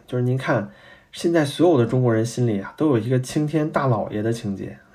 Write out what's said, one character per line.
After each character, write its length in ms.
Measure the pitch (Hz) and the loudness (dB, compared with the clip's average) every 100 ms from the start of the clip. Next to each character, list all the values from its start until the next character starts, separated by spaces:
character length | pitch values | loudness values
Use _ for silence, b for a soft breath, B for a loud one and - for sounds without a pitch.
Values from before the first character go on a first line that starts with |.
| - | -8
就 100 | 123 | -2
是 60 | |
您 120 | 123 131 | 0 -2
看， 360 | 156 123 101 B B B B | 0 -2 -2 B B B B
现 200 | - 175 | -4 0
在 140 | 170 139 | 2 2
所 240 | - 170 | 2 4
有 80 | 143 | 4
的 80 | 113 | 2
中 160 | 127 | 2
国 100 | 123 | 2
人 140 | 110 113 | 2 0
心 220 | - 120 | 0 0
里 120 | 101 | 0
啊， 140 | - - | -4 -2
都 120 | 151 | 2
有 100 | 120 | 2
一 100 | 110 | 2
个 120 | 127 | -2
青 260 | 127 156 151 | 0 -2 0
天 240 | 156 151 | 0 0
大 160 | 160 135 | 0 0
老 240 | 110 - | 0 -2
爷 140 | 104 | -4
的 100 | 113 | -2
情 220 | 113 101 95 | -2 -4 -6
节。 240 | 98 - _ | -8 -14 _